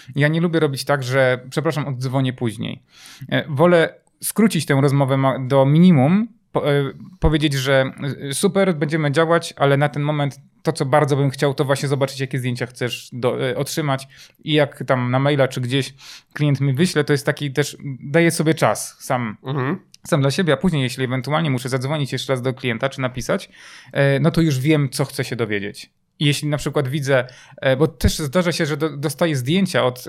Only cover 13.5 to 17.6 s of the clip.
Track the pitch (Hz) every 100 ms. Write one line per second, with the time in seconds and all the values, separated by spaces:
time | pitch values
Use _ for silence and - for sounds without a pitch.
13.5 | 120 - - 151 135 - - - _ 156
14.5 | 151 143 - 135 131 123 127 143 143 131
15.5 | 135 120 135 131 - - - _ - 147
16.5 | 139 139 127 185 151 143 143 - 143 147
17.5 | 131